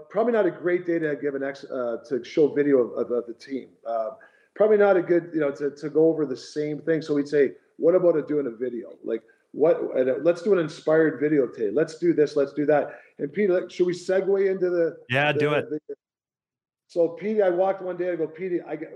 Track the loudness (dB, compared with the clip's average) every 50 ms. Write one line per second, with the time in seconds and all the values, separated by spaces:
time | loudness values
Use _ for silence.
0 | -14 -6 -4 -2 0 2 2 2 2 0 0 -2 -2 0 0 0 0 -2 -2 -2
1 | -2 -2 -4 -4 -4 -4 -4 -4 -4 -6 -8 -10 -12 -10 -6 -6 -4 -4 -4 -6
2 | -6 -4 -4 -4 -4 -2 2 4 4 4 4 2 2 4 4 4 2 2 -2 -4
3 | -4 -2 -2 -4 -4 -6 -10 -16 -12 -10 -10 -10 -10 -12 _ _ -8 -6 -4 -4
4 | -4 -6 -8 -14 -18 -20 _ _ _ _ -2 2 4 4 6 6 6 6 4 4
5 | 2 2 2 0 0 -2 -2 -2 -2 -2 -2 -4 -6 -6 -6 -6 -8 -2 2 4
6 | 4 4 4 0 -2 -4 -6 -8 -12 -10 -8 -6 -6 -6 -6 -4 -2 -2 -2 -2
7 | -2 -2 -2 -2 -2 0 2 2 2 2 0 -4 _ _ _ 0 2 4 4 4
8 | 4 4 2 2 0 -2 -2 -2 -2 -4 -6 -6 -6 -6 -6 -8 -10 -12 -16 -12
9 | -8 -6 -6 -6 -8 _ _ _ _ _ -2 2 4 4 4 2 -2 -2 0 0
10 | 0 0 0 0 0 0 0 0 2 2 2 2 2 -2 -6 -6 -2 2 4 4
11 | 4 2 2 0 0 2 2 2 2 0 -2 -4 -4 -2 0 0 0 -2 -2 -2
12 | 0 2 2 4 2 2 2 0 -2 0 -2 -2 0 2 2 2 2 -2 -6 -14
13 | -20 _ _ -10 -10 -6 -2 0 0 2 0 0 -2 -4 -2 -2 0 0 -2 -4
14 | -4 -2 -2 0 0 0 0 2 2 0 0 -2 -2 0 0 0 0 -2 -2 -8
15 | -6 -2 0 0 2 2 2 2 0 0 0 0 -2 -4 -8 -10 -10 -12 -16 -16
16 | _ _ _ _ _ _ _ _ _ _ _ _ _ _ _ _ _ _ -2 0
17 | 0 0 -2 -4 -6 -2 0 2 2 2 2 2 2 0 0 -2 -6 -8 -6 -4
18 | -4 -4 -2 -2 -4 -4 -6 -8 -6 -4 -4 -6 -6 -8 -10 -10 -10 -12 -16